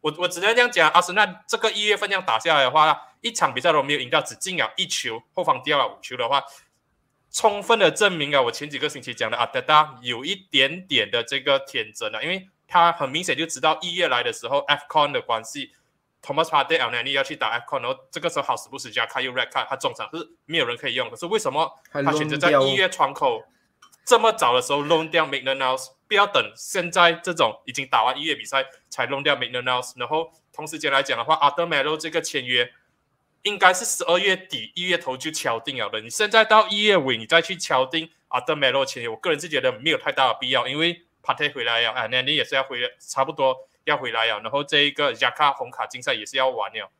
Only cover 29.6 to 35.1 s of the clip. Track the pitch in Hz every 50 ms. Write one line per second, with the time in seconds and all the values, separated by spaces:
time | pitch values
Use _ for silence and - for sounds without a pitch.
29.6 | 123 131 127 123 123 - - 127 123 117 151 160 165 - _ _ _ _ _ -
30.6 | 151 - 165 147 156 143 135 135 139 135 127 113 117 139 160 - - 143 - 170
31.6 | 170 165 160 143 135 151 156 156 160 160 156 165 156 - - 139 123 123 123 123
32.6 | 120 - _ _ _ _ _ _ _ _ _ _ _ _ _ _ _ 202 208 190
33.6 | - 277 - 269 240 - - - 175 156 175 185 196 196 190 185 185 - - 117
34.6 | 110 110 _ 170 175 180 175 165 165 139